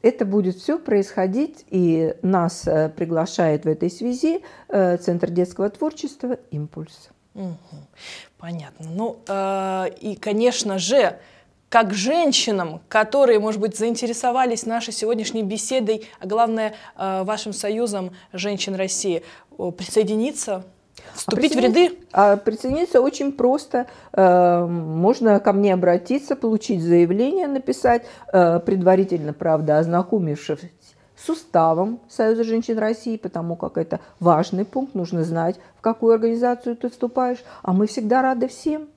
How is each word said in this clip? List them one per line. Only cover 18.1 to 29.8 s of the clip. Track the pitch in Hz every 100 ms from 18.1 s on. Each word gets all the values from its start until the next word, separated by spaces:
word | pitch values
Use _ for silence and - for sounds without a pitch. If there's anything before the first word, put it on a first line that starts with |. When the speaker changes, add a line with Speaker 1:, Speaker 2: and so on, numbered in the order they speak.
| 185 -
Speaker 2:
женщин | 185 202 196 196 190
России, | 190 - 202 165 - - _ -
о, | 180
присоединиться, | 175 180 220 202 214 247 302 - 190 185 _ _ - - -
вступить | - 208 302
в | 269
Speaker 1:
А |
присоединиться, | 254 330 349 359
Speaker 2:
ряды? | -
Speaker 1:
а | - 202 208
присоединиться | 208 220 254 285 349 254
очень | 262 277 277
просто. | 277 247 285 - 247 247 - -
Э, | - 190 180 180 175 175
можно | 175 160 160 185 - 226 202
ко | 202
мне | 196 202
обратиться, | 185 175 175 175 269 277 269
получить | 226 214 - 190
заявление, | 165 175 170 196 254 370 302
написать, | 269 262 269 254 240 - - -
э, | 190 170 170
предварительно, | 170 196 180 190 190 175 151
правда, | 147 165 156 151
ознакомившись | 151